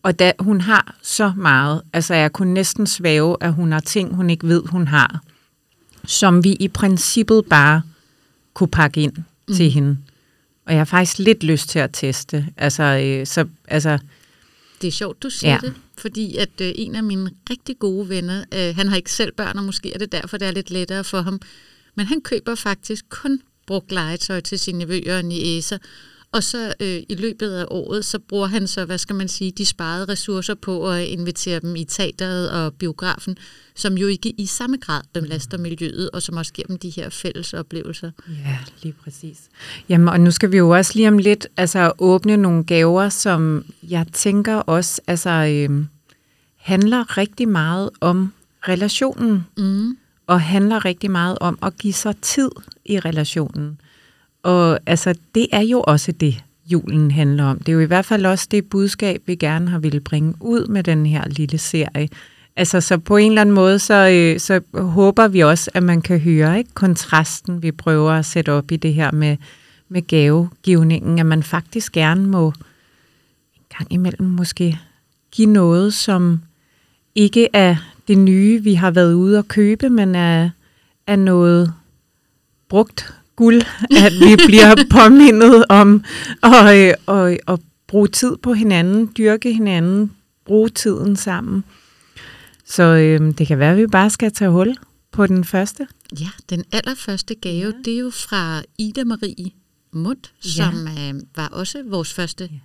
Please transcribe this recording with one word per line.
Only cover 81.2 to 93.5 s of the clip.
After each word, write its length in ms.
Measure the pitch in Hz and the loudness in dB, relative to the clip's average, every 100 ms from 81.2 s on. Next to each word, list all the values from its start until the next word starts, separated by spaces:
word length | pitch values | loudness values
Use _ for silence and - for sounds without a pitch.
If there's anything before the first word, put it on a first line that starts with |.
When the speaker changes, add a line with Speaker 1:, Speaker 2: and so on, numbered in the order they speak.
| 190 180 175 175 175 165 _ _ _ _ _ _ _ _ _ | 4 4 4 4 2 -4 _ _ _ _ _ _ _ _ _
Speaker 1:
brugt 440 | 190 226 - - - _ - | 0 0 -4 -16 -20 _ 2
guld, 260 | 233 233 226 - 220 269 | 6 6 2 -6 2 6
at 140 | 202 | 6
vi 220 | 180 - 214 - | 8 8 10 10
bliver 280 | 214 214 220 - | 10 10 8 8
Speaker 2:
<laughs> 120 | 240 | 8
Speaker 1:
påmindet 640 | 220 277 294 220 233 233 233 | 10 12 10 10 8 8 8
om 340 | 202 202 208 - - - - | 8 8 6 2 -14 -14 2
at, 340 | 233 240 208 202 | 8 10 10 10
øh, 160 | 190 - - 196 | 8 4 0 2
at, 220 | 180 175 - | 2 0 -2
at 120 | 180 _ _ _ | -6 _ _ _
bruge 200 | 202 202 | 0 2
tid 300 | - 254 - | 0 -4 -2
på 160 | 247 | -2
hinanden, 580 | 226 220 180 175 208 220 226 | 0 2 2 2 0 -2 0
dyrke 360 | 214 220 247 | 0 2 -2
hinanden, 580 | 226 208 180 170 196 208 - _ _ - | -2 0 0 0 0 -2 -6 _ _ 0
bruge 240 | 214 226 | 2 2
tiden 460 | - 214 190 202 196 | -2 -4 -2 -2 -2
sammen. 480 | - 180 233 196 - _ _ _ _ - - - - _ - | -4 -6 -4 -6 -6 _ _ _ _ -20 -20 -20 -20 _ -10
Så, 180 | - | 2
øhm, 500 | 170 165 156 156 156 | 4 6 4 2 0
det 140 | 147 | -2
kan 120 | 147 | -2